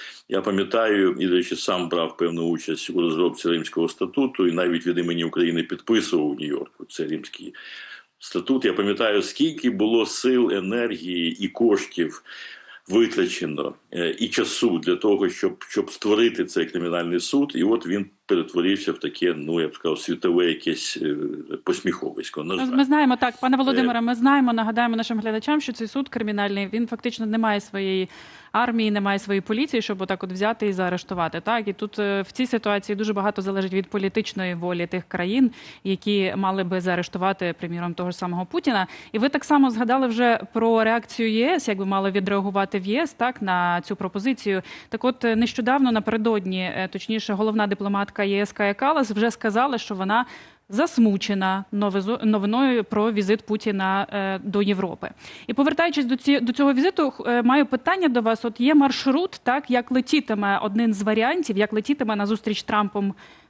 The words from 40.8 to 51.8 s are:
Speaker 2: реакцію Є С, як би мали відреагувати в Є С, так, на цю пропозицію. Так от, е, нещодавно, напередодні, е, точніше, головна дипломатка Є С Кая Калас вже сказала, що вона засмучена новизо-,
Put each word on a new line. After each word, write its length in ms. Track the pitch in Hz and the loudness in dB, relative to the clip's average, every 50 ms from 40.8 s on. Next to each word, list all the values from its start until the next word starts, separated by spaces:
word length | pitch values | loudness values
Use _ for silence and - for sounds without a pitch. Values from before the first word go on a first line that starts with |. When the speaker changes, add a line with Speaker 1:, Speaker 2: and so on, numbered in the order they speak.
| 220 | 4
Speaker 2:
реакцію 480 | 220 226 233 226 - - - 233 226 | 4 2 0 0 -4 -4 -2 0 0
Є 220 | 214 220 233 285 370 | 2 2 2 2 2
С, 120 | 330 - - | 0 0 -2
як 100 | 208 190 | -2 -2
би 80 | 196 | -2
мали 260 | 190 196 196 196 196 | 0 0 0 2 2
відреагувати 680 | 185 202 190 190 202 196 190 202 190 196 196 190 - 202 | 0 0 0 2 0 0 0 0 0 0 0 0 -2 -4
в 60 | 185 | -2
Є 160 | 196 208 269 | 0 0 0
С, 120 | 339 294 - | 0 -2 -2
так, 280 | - 233 247 254 - | -2 -2 -2 -2 -2
на 400 | 214 190 185 180 180 175 175 175 | -2 0 0 2 2 2 0 0
цю 140 | - - 208 | -2 -4 -6
пропозицію. 680 | - - 185 - 202 196 262 262 - - 208 196 190 180 - - - - - | -6 -6 -6 -4 -2 0 0 -2 0 0 -2 -2 -2 -2 -6 -12 -18 -16 -10
Так 140 | - 226 - | -8 -2 -2
от, 220 | 247 247 247 - | -2 -2 0 0
е, 100 | 233 226 | 0 2
нещодавно, 560 | 220 233 226 - - 233 226 262 285 269 247 | 2 2 0 0 -2 0 2 2 4 4 4
напередодні, 800 | 233 220 208 - 214 226 214 233 226 208 185 190 185 185 185 180 - | 2 2 0 0 0 0 2 2 0 0 0 -2 -4 -2 -4 -4 -4
е, 120 | - 185 185 | -4 -4 -4
точніше, 420 | - 196 - - 220 220 - - 214 | -6 -8 -6 -4 -4 -4 -2 -2 -2
головна 340 | 190 214 220 214 220 214 208 | 0 0 0 2 0 0 0
дипломатка 520 | 202 - 196 202 202 196 202 202 - - | 0 -2 -2 -2 -2 -2 -2 -4 -2 -2
Є 220 | 208 196 202 196 | 0 0 2 0
С 100 | 208 202 - | 0 -2 -2
Кая 200 | - 208 202 202 | 0 0 0 0
Калас 380 | 202 - 269 311 311 277 214 | 2 2 2 2 2 0 0
вже 200 | 214 208 214 233 | 0 0 0 0
сказала, 460 | 220 - - 220 202 220 247 285 262 226 | 0 0 -2 -2 2 2 2 2 0 -2
що 180 | - - 214 | -4 -6 -6
вона 300 | 190 190 190 208 233 254 - - - - - - _ _ - | -4 -2 0 0 0 0 -2 -6 -20 -20 -20 -20 _ _ -6
засмучена 960 | 196 214 302 330 - - 226 214 196 196 - - 202 196 190 190 190 196 190 - - | -2 0 0 0 4 4 4 4 4 2 0 -2 -2 0 0 0 0 -2 -4 -6 -4
новизо-, 520 | 208 | -2